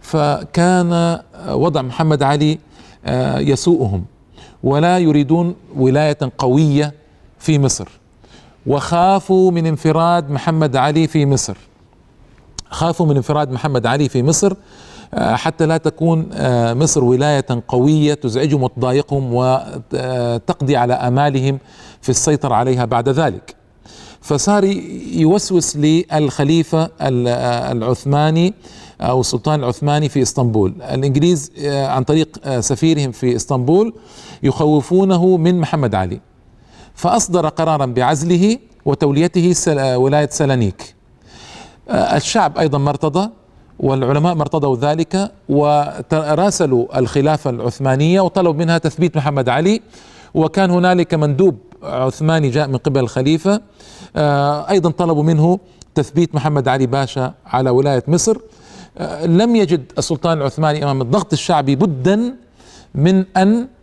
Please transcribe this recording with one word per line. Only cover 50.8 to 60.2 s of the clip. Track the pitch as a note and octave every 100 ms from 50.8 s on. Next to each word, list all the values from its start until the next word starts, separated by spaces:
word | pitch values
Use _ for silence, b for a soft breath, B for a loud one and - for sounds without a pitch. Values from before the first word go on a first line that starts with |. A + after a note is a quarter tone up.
| F3+ F3+ F3
مندوب | E3 D#3 C#3 F#3+ A#2 - -
عثماني | - B2+ C3 - D#3 E3 C#3+
جاء | B2 C#3+
من | C3
قبل | - C3+
الخليفة، | B2 - C3 D#3 F#3+ G#3 - B B B F#3+ -
آه، | D3+ C#3+ C#3+ D3 -
أيضًا | G3 E3
طلبوا | D#3 F3 D#3
منه | D3+ D#3+ D#3+ F#3 B B - -
تثبيت | D3 D3+ E3+ D3+
محمد | D#3 D3 C3
علي | C3 C3
باشا | C3+ C3+ - B2+ - -
على | B2 C3
ولاية | B2 C#3+ C3+ C3
مصر. | E3 G#3+ A3 - B B B B -
آه، | - - E3
لم | E3+ A#3 A#3
يجد | F#3+ E3+ B2+ -
السلطان | C#3+ D#3+